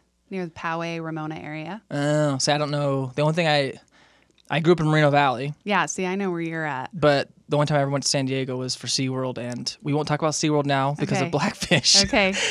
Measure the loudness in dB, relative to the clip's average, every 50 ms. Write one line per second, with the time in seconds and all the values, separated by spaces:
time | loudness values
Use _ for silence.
0 | _ _ _ _ _ _ -8 -8 -8 -8 -10 -10 -8 -6 -4 -4 -4 -6 -6 -8
1 | -8 -8 -8 -8 -8 -8 -8 -10 -10 -12 -12 -10 -10 -10 -12 -14 -12 _ -6 -2
2 | 0 0 2 2 2 2 0 0 0 0 2 0 0 0 -2 -2 0 0 0 -2
3 | -2 -4 -2 0 0 2 2 2 2 2 2 2 2 0 -4 -10 -16 _ _ _
4 | _ _ _ _ _ _ _ _ _ _ -2 2 4 4 4 4 4 4 4 6
5 | 6 6 6 6 4 4 2 0 -4 -6 -8 -8 _ -2 0 0 0 0 -2 -4
6 | -4 -4 -2 -2 -2 -4 -4 -4 -6 -6 -6 -6 -4 -4 -6 -6 -8 -8 -4 2
7 | 4 4 4 4 0 -2 _ _ _ -2 0 0 2 2 2 2 2 2 0 -2
8 | 0 0 0 0 0 0 -2 -2 -2 -4 -4 -4 -4 -6 -6 -8 -6 -4 -2 -2
9 | -2 -2 -2 -2 -4 -4 -4 -6 -8 -8 -8 -6 -8 -8 -10 -6 -4 -2 0 0
10 | 0 0 -2 0 0 -2 0 0 0 2 2 2 2 2 2 2 2 0 0 -2
11 | -2 -2 0 0 0 0 0 0 0 0 -2 -4 0 0 2 2 4 4 4 4
12 | 4 4 4 2 2 2 2 0 -2 -2